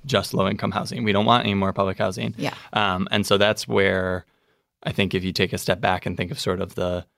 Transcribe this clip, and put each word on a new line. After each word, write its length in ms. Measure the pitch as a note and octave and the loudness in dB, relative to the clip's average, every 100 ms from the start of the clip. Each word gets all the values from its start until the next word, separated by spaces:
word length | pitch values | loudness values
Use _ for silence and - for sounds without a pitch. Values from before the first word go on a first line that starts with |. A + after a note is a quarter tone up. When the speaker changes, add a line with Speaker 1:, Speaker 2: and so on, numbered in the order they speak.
Speaker 1:
just 280 | - G2+ F#2+ | 0 -2 0
low 140 | - F#2+ | 0 0
income 240 | G#2 G#2+ | 0 -2
housing. 320 | G2+ - - | -4 -6 -2
We 80 | G#2+ | 2
don't 140 | G2 | 4
want 180 | A2 A#2+ | 4 4
any 100 | A#2 | 4
more 180 | G2 G2 | 0 0
public 240 | F#2+ G2 F#2+ | 0 -2 0
housing." 380 | G2+ G2 A#2 A2+ | -2 -2 -8 -4
Speaker 2:
Yeah. 160 | - - - | -6 -6 -4
Speaker 1:
Um, 340 | A2 G#2 F#2 G2 | 0 0 0 0
and 140 | G#2 | -2
so 120 | G2+ G2+ | 2 4
that's 300 | G2+ G#2+ - | 4 2 0
where 580 | G#2+ G2 F#2 F#2 F#2 - _ _ _ _ _ | 2 4 2 -2 -4 -8 _ _ _ _ _
I 80 | - | -6
think 220 | - G2 | -2 0
if 100 | F#2+ | 0
you 100 | F#2 | -2
take 180 | F#2 F#2 | -2 -2
a 60 | F#2 | -2
step 240 | - F#2 | -2 0
back 240 | G2 F2+ | 0 0
and 100 | F#2+ | -4
think 160 | F#2 F2+ | -4 -6
of 80 | - | -4
sort 220 | - F#2 | -2 -2
of 140 | F#2+ | -4
the 300 | - F2+ F2+ - | -4 -2 -2 -6